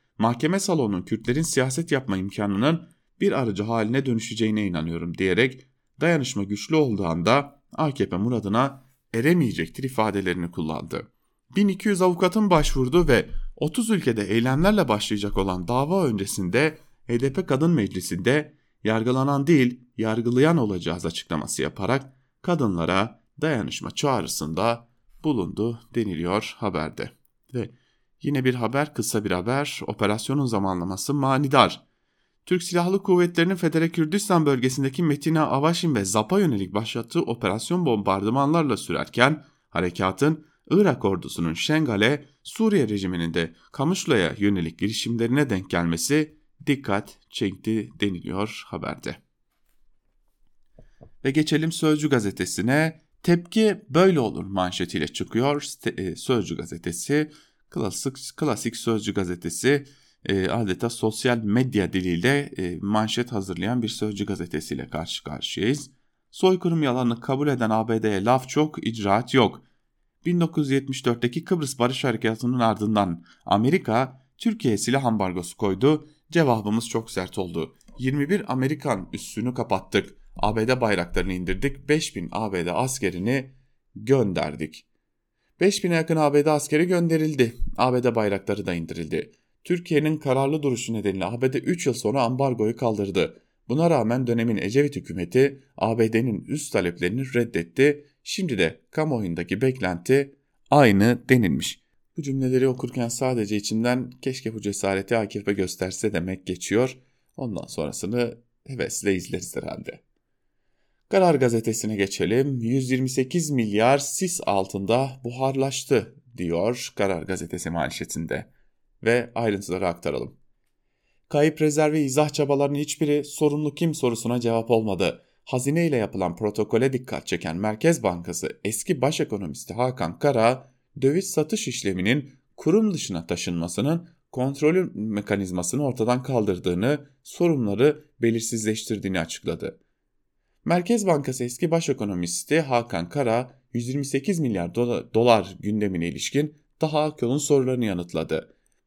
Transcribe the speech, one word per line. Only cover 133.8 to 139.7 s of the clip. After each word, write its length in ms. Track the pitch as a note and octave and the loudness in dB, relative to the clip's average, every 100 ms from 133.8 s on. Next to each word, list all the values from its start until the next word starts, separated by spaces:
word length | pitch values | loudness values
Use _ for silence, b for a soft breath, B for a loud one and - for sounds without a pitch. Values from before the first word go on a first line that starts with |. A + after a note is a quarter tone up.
| C3+ E3+ F3 B _ | 0 -2 -4 B _
kontrolü 580 | B2+ C3 C#3 D3+ F3+ F3+ | -4 -4 0 2 2 0
mekanizmasını 920 | - A2 G#2 G2+ G2+ F#2 F2+ F2 B2+ | -4 -4 -4 -2 -2 -2 -4 -4 -2
ortadan 380 | C#3+ A2+ A2+ B2 | -2 0 0 0
kaldırdığını, 840 | C3 B2+ G#2 F2+ F#2 F2 A#2 D3 B B | 0 0 0 0 0 0 0 0 B B
sorunları 840 | - - E3+ D3 G#2+ G2+ C#3+ D3 - - | -16 0 2 2 0 4 2 2 -8 -2
belirsizleştirdiğini 1000 | A#2 A2+ A2+ A#2 G#2+ G#2+ - G#2+ G2 F#2 | 0 0 -2 -4 -2 -4 -4 -4 -2 -2
açıkladı. 600 | E2 - - D#2+ C#2 | -4 -6 -8 -6 -8